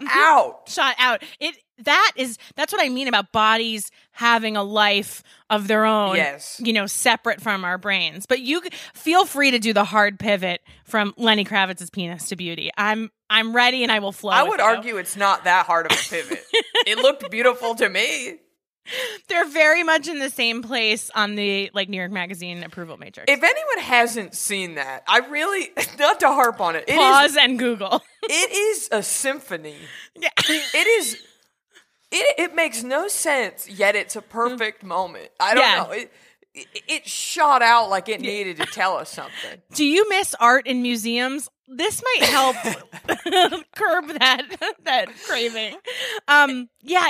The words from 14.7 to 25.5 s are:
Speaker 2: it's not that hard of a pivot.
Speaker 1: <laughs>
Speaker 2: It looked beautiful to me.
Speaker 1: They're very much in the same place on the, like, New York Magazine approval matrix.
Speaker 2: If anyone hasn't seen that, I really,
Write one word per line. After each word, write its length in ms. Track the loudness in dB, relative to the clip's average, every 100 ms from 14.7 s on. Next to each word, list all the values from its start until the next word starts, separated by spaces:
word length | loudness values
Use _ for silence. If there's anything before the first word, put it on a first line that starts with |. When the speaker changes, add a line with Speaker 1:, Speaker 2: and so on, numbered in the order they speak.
| 2 -2 -8
Speaker 2:
it's 180 | -8 -2
not 300 | 0 2 4
that 200 | 2 4
hard 200 | 0 2
of 60 |
a 20 | -2 -2
pivot. 340 | -6 -6 -8 -2
Speaker 1:
<laughs> 60 | -2 0 0 0
Speaker 2:
It 100 | 2
looked 320 | 2 2 -4
beautiful 460 | 0 2 2 -2 0
to 120 | 0
me. 500 | 0 -2 -2 -8 -14 _ _ _ _ -12 -8 -8 -10 -4
Speaker 1:
They're 180 | -2 0
very 360 | 2 4 4
much 240 | 2 0 0
in 100 | -6
the 140 | -6
same 320 | -4 -4 -4
place 480 | -4 -2 0 -2 -4
on 220 | -4 -2 -2
the, 340 | -2 -2 -4 -6
like, 140 | -6
New 80 | -6
York 140 | -6
Magazine 520 | -6 -8 -10 -12 -12
approval 340 | -14 -14 -16 -16
matrix. 340 | -18 -6 0
Speaker 2:
If 120 | 2
anyone 360 | 2 0 -2 -4
hasn't 540 | 2 2 2 0 -8
seen 420 | -8 -6 -6 -6 -8
that, 280 | -8 -8 0
I 120 | 2
really, 500 | 2 -4 -2